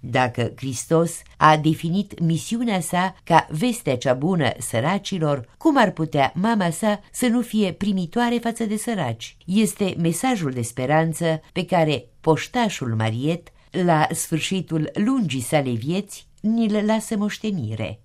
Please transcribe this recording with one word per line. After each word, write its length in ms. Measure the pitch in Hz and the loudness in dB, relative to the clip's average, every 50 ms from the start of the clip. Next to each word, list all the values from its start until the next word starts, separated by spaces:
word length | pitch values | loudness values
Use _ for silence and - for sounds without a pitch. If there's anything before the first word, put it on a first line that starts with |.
| - 127 | -10 -2
Dacă 420 | 120 131 127 127 120 - 117 - - | 0 0 0 0 0 -2 -4 -4 -4
Hristos 680 | - - 135 127 - - - 165 160 170 165 - - - - - | -8 -8 -8 -8 -8 -4 0 2 2 2 2 -2 -10 -14 -18 -6
a 200 | - - 156 156 | 2 6 6 6
definit 640 | 156 147 156 160 - - 170 165 196 202 202 - - | 6 4 2 0 0 -2 -2 0 0 -2 -4 -4 -2
misiunea 600 | 170 160 165 156 - - 220 233 247 233 208 185 | 0 0 0 0 -2 -4 -4 -2 -2 0 -2 -2
sa 340 | 165 - - 175 185 190 180 - _ | -2 -2 0 0 0 0 -4 -8 _
ca 240 | - 170 156 - - | 4 4 4 4 4
vestea 460 | - 156 196 254 233 240 - - 131 | -4 -2 -2 -2 -2 -2 -2 -2 -2
cea 180 | 123 - 139 127 | 0 0 0 0
bună 380 | 131 139 170 196 175 143 117 - - | 0 0 0 0 2 2 0 0 -2
săracilor, 920 | - - - 113 117 156 190 202 202 - 196 185 160 151 143 135 120 - - _ | -10 -4 -2 0 0 0 -2 -2 -4 -4 -4 -2 0 0 0 -2 -4 -10 -18 _
cum 180 | - 330 294 | 0 2 4
ar 140 | 277 233 185 | 4 4 2
putea 420 | - - 160 151 - 151 135 - - | 2 -2 -4 -2 2 2 2 2 0
mama 360 | - 185 226 233 214 190 170 | 0 0 0 2 2 0 0
sa 300 | 160 - - 214 208 202 - - - | -2 0 0 0 0 -2 -6 -14 -6
să 140 | - - | -2 0
nu 140 | 247 226 247 | 2 2 2
fie 320 | 233 240 - 220 208 185 165 | 0 0 0 0 0 0 0
primitoare 640 | - 196 202 202 185 180 156 - 233 240 233 240 | -2 -2 -2 0 -2 -2 -2 -2 0 0 0 0
față 280 | 233 233 233 226 - 240 | 0 -2 -4 -4 -2 -4
de 120 | 208 214 | -2 -2
săraci? 600 | 208 - - 233 196 156 120 113 113 - - - - - | -4 -4 -4 -4 -2 -2 -4 -4 -6 -10 -18 -18 -18 -8
Este 480 | - 180 214 220 208 - - 208 185 - - | 0 2 4 4 2 2 0 -2 -2 0 0
mesajul 520 | 170 165 165 - - 262 254 208 170 139 | 0 0 0 2 0 0 0 0 0 -2
de 120 | 131 123 117 | -2 -2 -4
speranță 760 | 113 - - 127 127 147 156 160 165 160 - 170 165 160 156 - - _ | -4 -4 -4 0 2 4 4 2 2 0 -2 0 0 0 -2 -4 -8 _
pe 120 | 185 180 | -6 -4
care 420 | 156 - 175 160 151 147 120 - - _ - | 0 2 2 4 4 2 -2 -4 -10 _ -4
poștașul 720 | - 160 160 - - - - 247 240 208 - - 143 123 113 | 2 2 2 2 2 -4 -2 0 0 0 -2 -4 -4 -4 -2
Mariet, 520 | 110 110 113 110 117 131 151 170 170 - - _ - _ _ - 185 185 | 0 0 0 -2 -2 -2 -2 -2 -2 -6 -16 _ -20 _ _ -4 0 2
la 220 | 175 165 151 151 - - | 4 4 4 4 2 0
sfârșitul 760 | 160 - - 170 156 - - 190 190 175 - 160 160 151 147 - | -4 -4 -2 -2 -2 -2 -2 -4 -4 -4 -2 -2 -2 -2 -2 -2
lungii 460 | - 208 226 269 269 220 156 123 135 | -2 0 0 2 0 0 -2 -2 -4
sale 300 | 117 - - 151 139 131 | -4 0 0 0 2 2
vieți, 560 | 123 113 107 143 175 190 202 - - - - - - _ | -2 -2 -2 -2 -2 -4 -4 -6 -12 -20 -20 -20 -20 _
ni-l 420 | - 214 226 233 226 214 208 214 202 | -2 0 0 2 2 2 0 0 2
lasă 300 | 214 220 220 214 - 226 | 2 0 0 -2 -4 -4
moștenire. 840 | 196 202 208 - - - 220 202 180 120 107 110 107 110 85 104 - _ | -2 -2 -2 -4 -4 -6 -4 -4 -4 -4 -4 -4 -4 -6 -6 -8 -12 _